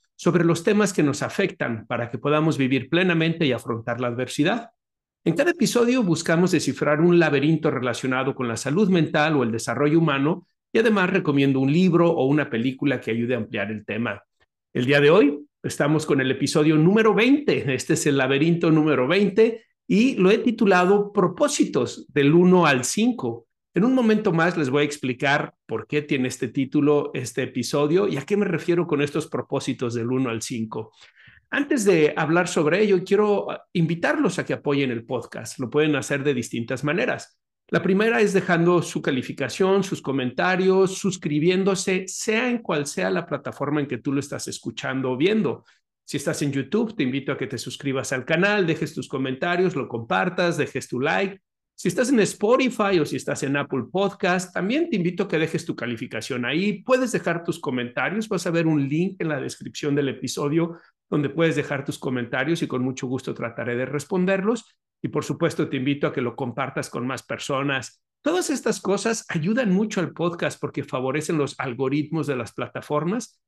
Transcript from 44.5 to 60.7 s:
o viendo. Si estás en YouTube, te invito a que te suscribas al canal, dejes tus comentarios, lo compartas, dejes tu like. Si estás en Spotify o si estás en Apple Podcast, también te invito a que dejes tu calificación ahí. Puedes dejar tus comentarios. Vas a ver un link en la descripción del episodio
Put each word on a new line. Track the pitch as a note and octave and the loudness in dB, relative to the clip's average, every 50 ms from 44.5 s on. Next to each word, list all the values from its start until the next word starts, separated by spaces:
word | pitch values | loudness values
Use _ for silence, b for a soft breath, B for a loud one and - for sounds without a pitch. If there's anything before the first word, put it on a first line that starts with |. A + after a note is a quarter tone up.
| A#2+ - - - - - - C3+ C3 C3+ C3 B2+ | -10 -10 -10 -10 -10 -8 -6 -6 -4 -4 -2 -2
o | B2+ | -2
viendo. | B2 D#3 G3 A3 A3 F3+ B2+ G#2+ - b b b b b _ _ _ _ | 0 0 0 0 0 0 -2 -4 -6 b b b b b _ _ _ _
Si | - - | -8 -8
estás | C#3 - E3 D3+ - D3+ | -6 -4 -4 -4 -2 -2
en | C#3+ B2 | -2 -2
YouTube, | C#3 C3 - - A3 A#3+ A3 - | -4 -4 -2 -2 -2 -2 -2 -2
te | - C#3+ | -2 -2
invito | B2 C3 C3+ C3 D3 C3+ | -2 -2 -4 -4 -4 -6
a | |
que | - C3+ | -6 -6
te | - B2 | -8 -8
suscribas | A2+ - B2 - - - C#3 C3 C3 A#2+ - C3+ | -10 -10 -10 -10 -8 -6 -4 -4 -4 -4 -4 -4
al | B2+ A2+ | -4 -2
canal, | - D#3+ E3 F#3+ G#3 G#3 G#3 F#3 | 0 0 2 2 2 2 2 2
dejes | E3 D3+ - D#3+ C#3+ - | 0 0 -2 -4 -6 -8
tus | C#3+ B2 - | -10 -10 -6
comentarios, | - C3 C3+ C3 C3 C3 F3+ F3 F3 F3+ F#3 F3 - | -6 -4 -4 -4 -4 -4 -2 -2 0 0 0 0 0
lo | C#3+ A2+ - | -2 -6 -6
compartas, | B2 A2 A2+ - F#3 F#3 F#3+ F3+ F3 F#3 F3 F3 D3+ | -6 -6 -4 -2 0 0 0 0 0 0 0 0 0
dejes | D3 C3+ C3 - C3 - | 0 -2 -2 -4 -8 -8
tu | - - B2 | -6 -6 -2
like. | C3+ D#3 F#3 F#3+ G3+ G3 G3 - _ _ _ _ _ _ _ | -2 0 0 0 -2 -2 -6 -10 _ _ _ _ _ _ _
Si | - - F3 | -6 -4 -2
estás | F3+ A#3 B3 A3 | 0 0 2 2
en | C#4+ A3 | 4 4
Spotify | F#3 - - - G#3+ G#3+ B3 C4+ C4+ A#3+ - - G#3 G3 G3 E3+ | 2 2 0 -2 0 2 4 4 2 0 0 0 0 2 2 2
o | C#3+ | 2
si | - - | 0 -4
estás | B2 - C#3+ C#3 - D3 | -6 -4 -6 -6 -4 -2
en | C3+ C#3+ | -2 -2
Apple | C#3+ C#3 - C#3+ C3 G#2+ - | -2 -2 -2 -4 -4 -4 -4
Podcast, | - F#3+ G3+ F#3+ G3 - G3+ F3 F3+ F#3 F#3 - - | -2 -2 -2 -2 -2 -2 0 0 0 0 -2 -4 -6
también | - F3+ G3+ B3+ D#4+ E4+ E4+ | -4 -2 0 0 0 0 0
te | A#3 | -2
invito | F#3+ E3 F#3 F#3+ F3+ G3 | -2 -2 -2 -2 -2 -4
a | |
que | G3+ E3+ | -2 0
dejes | D#3 D#3+ D#3 - D3+ - | -2 -2 -2 -4 -6 -6
tu | - - | -6 -8
calificación | - A#2+ A#2+ A#2+ A2+ B2+ A#2 - A2 A2 - B2+ B2 A#2+ | -6 -6 -6 -6 -6 -8 -8 -8 -8 -6 -6 -4 -4 -2
ahí. | B2 C#3+ E3 G3 G#3 F#3 - - | -2 0 0 0 -2 -2 -4 -2
Puedes | - C4 B3+ C4 A#3 | 0 0 2 2 0
dejar | - E3 - F#3 E3 E3+ - | -2 -2 -2 -2 -4 -4 -4
tus | - E3+ - | -6 -6 -6
comentarios. | - C3+ B2+ B2 A#2+ A#2+ - C#3 B2+ D3 F#3 A3 A3 - | -4 -4 -4 -4 -4 -4 -4 -4 -4 -2 -2 -4 -4 -4
Vas | G3 F#3 - | -4 -4 -2
a | F3+ | -2
ver | E3 E3+ E3 | 0 0 2
un | D#3+ D#3 D3 C#3 | 2 2 2 0
link | C3 D3+ D#3+ F3+ G3 F#3+ - | 0 0 0 -2 -2 -4 -6
en | F3 | -6
la | D#3+ D3 C3+ | -6 -4 -6
descripción | C3 B2+ - - - B2 - - D#3 D3 C#3+ | -6 -8 -10 -12 -14 -14 -10 -6 -4 -2 0
del | D3 C#3 | 0 0
episodio | C3+ - - C3+ B2+ - - D3+ D3 D3+ E3 E3 E3 | -2 -4 -6 -8 -8 -6 -4 -2 0 0 0 0 -2